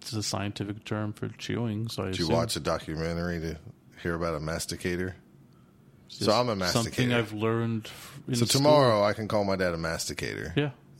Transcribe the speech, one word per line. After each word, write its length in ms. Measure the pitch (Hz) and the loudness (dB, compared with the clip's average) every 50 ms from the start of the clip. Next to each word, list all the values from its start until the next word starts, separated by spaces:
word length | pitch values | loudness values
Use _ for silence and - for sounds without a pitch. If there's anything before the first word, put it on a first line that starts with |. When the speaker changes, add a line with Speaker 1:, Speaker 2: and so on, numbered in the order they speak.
Speaker 1:
it's 120 | - - 110 | -12 -8 -6
a 100 | 107 101 | -4 -4
scientific 600 | - - 101 98 104 101 - 98 101 101 107 - | -2 -2 -2 -2 -2 -4 -4 -6 -6 -6 -8 -6
term 280 | - 110 107 107 107 107 | -6 -4 -4 -4 -4 -6
for 160 | - - - | -6 -8 -8
chewing, 600 | 107 - - - - 117 120 113 104 107 113 110 | -8 -8 -6 -4 -4 -2 -2 -2 -2 -2 -4 -4
so 160 | - - 98 | -4 -6 -4
I 20 | |
Speaker 2:
Did 120 | 95 92 87 | -4 -2 -2
you 60 | 87 | 0
Speaker 1:
assume 100 | 80 80 | 2 2
Speaker 2:
watch 200 | 82 85 - - | 2 2 0 -2
a 40 | 80 | -2
documentary 800 | 71 85 80 80 - - 78 78 80 85 85 85 85 87 87 82 | -2 -2 -2 -2 -2 -6 -4 -2 -2 -2 -2 -2 -2 -2 -2 -4
to 180 | 78 82 78 78 - - - - - - - - - | -4 -6 -6 -8 -12 -18 -20 -20 -20 -20 -14 -8 -4
hear 120 | 87 85 | -4 -2
about 200 | 85 87 85 80 | -2 -2 -2 -2
a 60 | 76 | -2
masticator? 760 | 78 80 80 80 - - 85 - - 92 90 87 90 92 90 - - - - - - - - - - - - - - - - - - | -4 -4 -4 -4 -6 -6 -8 -4 -4 -2 -2 -2 -4 -4 -6 -10 -18 -20 -20 -20 -20 -20 -20 -20 -20 -20 -20 -20 -20 -20 -20 -20 -20
Speaker 1:
it's 180 | - - - 147 | -16 -8 -2 2
Speaker 2:
So 80 | 120 104 | 4 4
I'm 160 | 117 123 123 | 4 4 2
a 180 | 107 95 92 87 | 2 0 0 2
Speaker 1:
something 240 | - 120 113 - - - 127 123 | 2 2 0 0 0 0 0 2
Speaker 2:
masticator. 40 | 123 120 | 2 2
Speaker 1:
I've 140 | 113 101 107 | 0 0 -2
learned 540 | 104 110 113 113 113 117 113 113 110 110 | -2 0 0 2 2 0 0 -2 -4 -6
f-, 340 | - - - - - - - - - | -8 -14 -16 -16 -16 -16 -12 -6 -2
in 60 | 131 | 0
Speaker 2:
So 100 | 120 120 | 0 2
Speaker 1:
school. 140 | 101 - 135 143 | 2 4 6 8
Speaker 2:
tomorrow 400 | 151 151 147 135 123 110 104 101 | 8 8 8 8 8 6 6 4
I 80 | 104 101 | 4 2
can 160 | - 110 95 | 0 -2 0
call 160 | 113 104 101 | 0 2 2
my 120 | 98 98 | 2 2
dad 180 | 92 95 87 85 | 2 2 0 0
a 20 | |
masticator. 800 | 82 82 80 82 78 - - - - - 58 52 50 55 - - | 0 -2 -2 -2 -4 -4 -6 -6 -6 -4 -4 -4 -4 -4 -4 -2
Speaker 1:
Yeah. 140 | - 147 143 127 - - - - | -2 -2 -2 -4 -10 -20 -18 -12